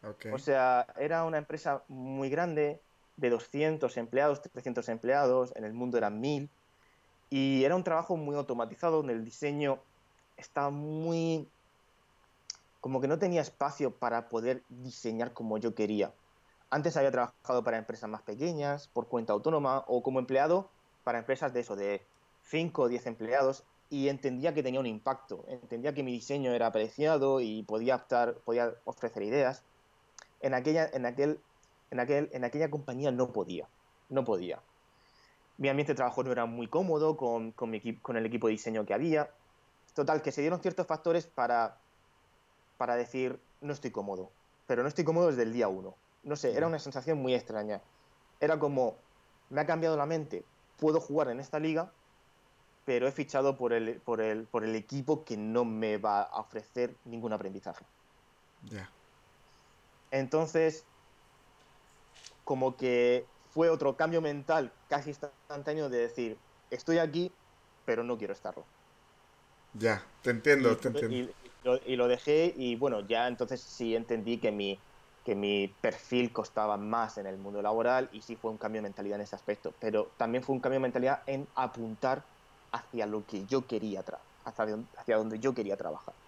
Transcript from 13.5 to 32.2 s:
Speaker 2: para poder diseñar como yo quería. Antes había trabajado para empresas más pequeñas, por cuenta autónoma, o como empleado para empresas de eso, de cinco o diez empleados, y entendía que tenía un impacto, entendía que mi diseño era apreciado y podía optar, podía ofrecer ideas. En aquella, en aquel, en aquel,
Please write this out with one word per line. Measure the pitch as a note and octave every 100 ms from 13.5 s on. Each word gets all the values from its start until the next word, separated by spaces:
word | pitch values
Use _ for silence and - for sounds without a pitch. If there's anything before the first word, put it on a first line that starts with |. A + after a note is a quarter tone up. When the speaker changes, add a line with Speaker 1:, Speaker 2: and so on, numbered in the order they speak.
| - C#3 D3 C#3 -
Speaker 2:
para | A#2+ A#2 A#2
poder | A#2 A#2 B2+ _
diseñar | B2 B2+ - A#2+ A2+ A#2
como | A2+ A2+ G#2+
yo | A2+
quería. | G#2+ G#2+ G#2+ G2 - _ _ _ _ _
Antes | C#3+ D3+ D#3+
había | C#3
trabajado | B2 A#2+ - - B2+
para | A#2 A2+
empresas | A2 A2+ G#2+
más | G#2+
pequeñas, | - G#2 D#3 D#3+ C#3+ C#3+ -
por | - A#2
cuenta | B2 A2+
autónoma, | G#2 D3+ D#3+ C#3 C3 -
o | B2
como | A#2 C3
empleado | B2 C3 D3 F3+ F#3+ _ _ _
para | - A#2+
empresas | A2+ C3+ D3
de | B2
eso, | A#2 G2+
de | G2+ G2+ - _ _ _
cinco | _ D3+ E3 -
o | B2
diez | A#2+ B2
empleados, | A2+ A2 C3 C3+ C#3 - _ _
y | C#3+ C3+
entendía | C#3 C#3 B2+ D#3
que | D#3
tenía | C3 B2+
un | B2+
impacto, | G#2+ C3+ C3+ - G2 -
entendía | B2+ B2 A#2 C3+
que | C#3
mi | C3
diseño | B2 - C#3+ C3
era | A#2+ A2+
apreciado | A2 A2 - D3+ D#3 C3+ C3+
y | A#2 A2
podía | G#2 G#2+ A#2+ B2+
optar, | - B2 A#2+ A#2
podía | - A#2 A#2+ -
ofrecer | - - A#2 A2+
ideas. | G2+ C3+ C3 C#3 _ _ _ _ _ - - _
En | C#3
aquella, | C3 B2+ D#3+ D#3+
en | C3+ B2
aquel, | B2 C#3+ D3+ _ _ _ _ _
en | B2+
aquel, | A#2+ C#3+